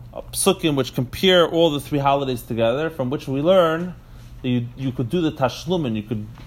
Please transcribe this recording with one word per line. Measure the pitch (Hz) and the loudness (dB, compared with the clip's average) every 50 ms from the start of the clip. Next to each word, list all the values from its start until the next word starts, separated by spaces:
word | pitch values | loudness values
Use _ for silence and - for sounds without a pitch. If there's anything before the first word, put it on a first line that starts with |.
| - - - | -18 -14 -12
a | - | -12
psukim | - - - - - 196 180 - - 160 143 | -12 -8 -4 0 2 2 2 2 2 0 2
which | 135 127 - - | 0 -2 -2 -2
compare | - 123 - - - - 190 185 175 160 | -4 -4 -4 -2 0 4 6 6 6 6
all | - 170 165 170 160 | 4 4 4 4 4
the | 147 143 | 2 0
three | 143 - 147 143 | -4 -2 -2 0
holidays | 139 139 139 143 139 131 127 120 | 2 2 2 2 2 -2 -4 -4
together, | - - 120 113 113 113 123 143 160 160 | -4 -4 -2 2 2 2 2 0 -2 -4
from | 160 - 127 123 | -4 -4 -4 -2
which | 143 147 - | -4 -4 -4
we | 139 131 139 | -4 -2 0
learn | 143 175 190 190 170 160 160 165 180 180 165 - - - - - - - - - | 4 4 6 6 6 4 2 -2 -4 -6 -10 -14 -18 -20 -20 -18 -18 -18 -12 -6
that | - | -2
you, | 127 123 120 120 120 - | 0 0 0 -2 -4 -6
you | - 131 135 120 | -6 -6 -4 -4
could | - 123 107 | -4 -4 -2
do | 170 180 | 0 0
the | 165 151 | 0 0
tashlumin, | 151 - 135 120 - - - 156 185 175 151 120 110 | 0 0 -2 -2 -2 -2 -4 -2 -2 0 0 -2 -2
you | 107 104 | -4 -4
could | - 120 104 104 110 - - - | -4 -6 -6 -8 -10 -14 -16 -18